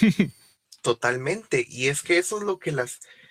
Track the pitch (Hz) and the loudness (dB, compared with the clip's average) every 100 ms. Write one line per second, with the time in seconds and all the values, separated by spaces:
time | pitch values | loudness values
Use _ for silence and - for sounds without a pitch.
0 | 220 - 165 - _ _ _ - 127 117 | 4 4 0 -2 _ _ _ -6 -2 0
1 | 120 127 135 202 220 135 117 120 131 147 | 0 0 -2 -6 -2 -2 -2 -2 -2 -2
2 | - 175 180 294 208 185 170 139 120 - | 0 0 0 -4 -4 -4 -4 -4 -6 -8
3 | - - - | -20 -20 -20